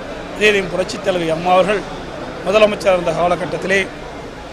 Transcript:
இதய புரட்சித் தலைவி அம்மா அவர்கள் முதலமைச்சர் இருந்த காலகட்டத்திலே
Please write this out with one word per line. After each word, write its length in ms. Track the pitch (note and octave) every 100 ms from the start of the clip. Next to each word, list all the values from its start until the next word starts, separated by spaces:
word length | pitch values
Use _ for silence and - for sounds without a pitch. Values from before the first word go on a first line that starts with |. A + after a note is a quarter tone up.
| - - - -
இதய 240 | G#3 G3+ F3+
புரட்சித் 320 | F3 F#3 G3+ G3+
தலைவி 220 | F3+ E3 D#3+
அம்மா 160 | F3
அவர்கள் 260 | F3+ F3+ G#3 D3 - - - - - F3+
முதலமைச்சர் 500 | G#3 G#3+ G#3 G#3 F3+
இருந்த 160 | E3+ D#3+
காலகட்டத்திலே 600 | F3 E3+ E3+ D#3+ F3+ G3 F#3+ - - - - - -